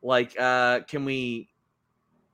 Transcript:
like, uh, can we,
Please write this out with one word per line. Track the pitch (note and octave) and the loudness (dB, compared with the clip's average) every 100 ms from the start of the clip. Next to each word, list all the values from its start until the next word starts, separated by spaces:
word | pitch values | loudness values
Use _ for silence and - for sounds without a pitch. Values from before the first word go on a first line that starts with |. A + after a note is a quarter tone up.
like, | B2 B2+ B2 - | 0 2 2 -2
uh, | B2+ B2+ B2 B2 | 0 2 2 2
can | - D3 C#3 | -2 -6 -4
we, | C3 B2+ A#2 - _ _ _ _ _ _ _ _ | -4 -4 -6 -10 _ _ _ _ _ _ _ _